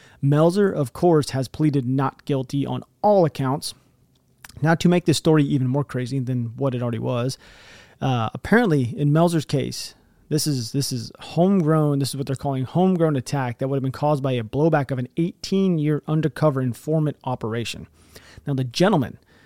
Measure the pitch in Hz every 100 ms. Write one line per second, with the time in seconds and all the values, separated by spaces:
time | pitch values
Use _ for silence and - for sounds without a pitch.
0 | - _ 139 147 165 190 202 - 135 -
1 | 180 156 139 131 135 - 156 139 123 135
2 | 135 - - 139 131 139 131 127 - _
3 | 208 202 160 - 135 139 - - _ _
4 | _ _ _ _ - - 151 165 175 175
5 | 175 156 165 156 143 147 127 135 139 127
6 | 123 135 127 127 117 120 135 123 120 117
7 | 123 123 127 - - - - - - -
8 | 135 120 110 - - 214 233 147 120 -
9 | 147 151 175 170 - 143 123 127 - -
10 | _ _ - 151 156 135 117 143 135 127
11 | - - - - 185 196 151 156 151 143
12 | 135 135 139 135 143 131 123 170 185 180
13 | 160 139 - 143 127 117 135 139 131 -
14 | 147 147 135 123 110 135 165 151 135 127
15 | 123 - 165 - - 196 190 165 147 151
16 | - 156 156 - 156 135 127 113 - 156
17 | 151 - - 127 113 113 113 - - _
18 | _ - - - - 135 127 - 185 185
19 | 107 - _ _